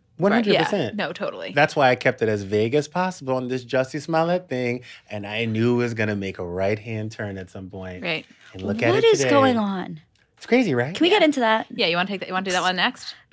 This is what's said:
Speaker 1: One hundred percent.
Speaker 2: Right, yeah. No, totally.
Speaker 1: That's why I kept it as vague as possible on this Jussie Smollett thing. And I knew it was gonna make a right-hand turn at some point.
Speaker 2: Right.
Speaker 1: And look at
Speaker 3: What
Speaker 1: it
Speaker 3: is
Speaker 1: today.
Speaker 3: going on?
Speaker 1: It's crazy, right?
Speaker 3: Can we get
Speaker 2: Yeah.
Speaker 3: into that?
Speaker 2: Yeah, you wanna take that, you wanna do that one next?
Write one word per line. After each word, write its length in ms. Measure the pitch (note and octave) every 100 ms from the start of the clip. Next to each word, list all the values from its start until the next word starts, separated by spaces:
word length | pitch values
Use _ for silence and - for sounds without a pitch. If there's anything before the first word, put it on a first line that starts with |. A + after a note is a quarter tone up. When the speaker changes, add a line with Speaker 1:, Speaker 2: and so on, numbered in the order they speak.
| _ -
Speaker 1:
One 160 | F#3
hundred 240 | A#3+ G#3 F#3+
percent. 160 | -
Speaker 2:
Right, 100 | G3+ A2+ G#3
yeah. 80 | D#3
No, 40 |
totally. 400 | F3+ G3+ F#2 F2
Speaker 1:
That's 220 | C#3+ D3+ -
why 140 | C3
I 60 | B2
kept 260 | C#3 A#2+
it 80 | A2
as 140 | G#2
vague 300 | G2 G#2+ A2+
as 140 | D3 D3
possible 480 | F3 F#3 F3+ C3 B2+
on 140 | B2+
this 160 | C3 A#2+
Jussie 360 | C3 C3 D3+
Smollett 460 | D3 D#3+ E3 F3+ F3+
thing. 340 | B2+ B2 B2 - - -
And 160 | G#2 G2+
I 160 | G#2+
knew 300 | A#2 A2 A#2+ A#2+
it 20 |
was 100 | A#2+
gonna 220 | A#2 G#2+ G#2
make 240 | F#2+ F#2
a 60 | F2
right-hand 680 | F2+ G2 G#2+ A2+ A2 G#2+
turn 260 | - G#2 F#2+
at 120 | F2+
some 200 | G2+ F#2
point. 320 | F#2+ F#2 F#2
Speaker 2:
Right. 240 | F3 D#3+ - _ -
Speaker 1:
And 80 | F#2
look 200 | F#2+ A3
at 100 | -
Speaker 3:
What 80 | G#4+
Speaker 1:
it 80 | A4+
Speaker 3:
is 100 | G#4
Speaker 1:
today. 120 | -
Speaker 3:
going 280 | C#4+ C4 A#3
on? 420 | G3+ F#3+ - D#3 _ _ _ _
Speaker 1:
It's 80 | -
crazy, 300 | B3 A3 B2
right? 180 | B2+
Speaker 3:
Can 100 | F#3+
we 60 | E4+
get 120 | G4+
Speaker 2:
Yeah. 40 | D#4
Speaker 3:
into 140 | C#4+
that? 260 | A3+ A3 -
Speaker 2:
Yeah, 140 | G#3 F#3
you 80 | E3+
wanna 120 | G3
take 100 | F#3+
that, 80 | -
you 60 |
wanna 120 | F#3 F#3+
do 60 |
that 100 | F3+
one 140 | F3+ F3+
next? 400 | G#3+ - - - _